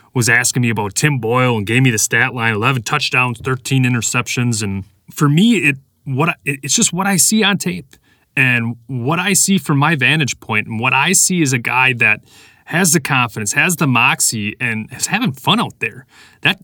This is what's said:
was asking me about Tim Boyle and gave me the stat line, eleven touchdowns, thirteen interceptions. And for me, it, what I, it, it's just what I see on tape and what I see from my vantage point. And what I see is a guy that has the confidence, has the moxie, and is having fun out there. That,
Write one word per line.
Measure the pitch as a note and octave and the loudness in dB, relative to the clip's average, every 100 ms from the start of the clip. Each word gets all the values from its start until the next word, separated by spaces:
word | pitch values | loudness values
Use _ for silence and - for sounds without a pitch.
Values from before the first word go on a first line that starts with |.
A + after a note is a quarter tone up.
| _ | _
was | B2+ A2+ | -2 2
asking | A#2+ B2 C3 | 2 2 0
me | A#2+ | 0
about | A2 G#2 | -2 -4
Tim | - D3+ C#3 | 0 0 0
Boyle | A2+ B2+ B2+ A2+ | 0 2 2 0
and | G2 | 0
gave | A#2+ | 2
me | C3 | 2
the | G#2+ | 2
stat | - A#2 B2+ | 0 0 0
line, | B2 A2+ | -2 -2
eleven | G#2 B2 C3 | 0 0 -2
touchdowns, | - D3 - C3 B2 A#2 | -2 -4 -2 -2 -2 -4
thirteen | C3+ B2+ - C3+ | -4 -4 0 0
interceptions. | B2+ A#2+ - B2 A#2+ C3 B2 A2 | 2 0 -2 -4 -4 -2 -2 -2
And | G#2 G2 F#2 _ _ | -4 -6 -8 _ _
for | - D3 | 0 2
me, | D3+ A3+ G#3+ | 4 4 4
it, | D3 C#3 _ _ | 0 -2 _ _
what | - B2+ E3+ | -6 -2 -2
I, | - | -4
it, | - C#3 | -8 -8
it's | D3+ | -4
just | - - | 0 0
what | E3+ G3 | 0 0
I | F#3 | 2
see | - G#3+ | 2 2
on | G3 G3 | 2 0
tape | F#3 F3 - - _ _ _ C#3+ | -4 -8 -12 -20 _ _ _ 0
and | C3 A#2+ A#2 A#2 - | 2 2 -2 -6 -8
what | C3 A#2+ E3+ | -6 -2 -2
I | F#3+ | 0
see | F#3+ - F#3+ | 0 2 0
from | - C#3 | 2 2
my | D3 | 2
vantage | D3+ B2+ D#3 B2+ - | 2 2 2 0 -4
point. | - G#2+ G#2+ | -4 -4 -2
And | A2 | -2
what | B2+ | 0
I | C3 D#3 | 0 2
see | G3 - F3+ | 2 2 2
is | C#3+ | 2
a | B2+ | 0
guy | A#2 B2 C3 | 0 2 2
that | A#2 A2 G#2+ - - - _ - | 2 0 0 -6 -20 -20 _ -4
has | E3 F#3+ | 0 2
the | E3 | 0
confidence, | C3 C3+ A#2+ A#2 G2+ | 0 0 0 -4 -4
has | C#3+ E3+ E3+ | 0 0 0
the | D3 | 2
moxie, | A#2 C3 - - A2 G#2 - | 2 2 2 -2 -2 -6 -6
and | B2 A2 G#2+ | -6 -6 -8
is | - - | -8 -4
having | G3+ A3 | -2 -2
fun | C3 D3 A3 | -2 0 0
out | A2+ - | -2 -6
there. | A2+ B2+ - - - _ | -10 -10 -20 -20 -20 _
That, | D3+ F#3+ | -4 -4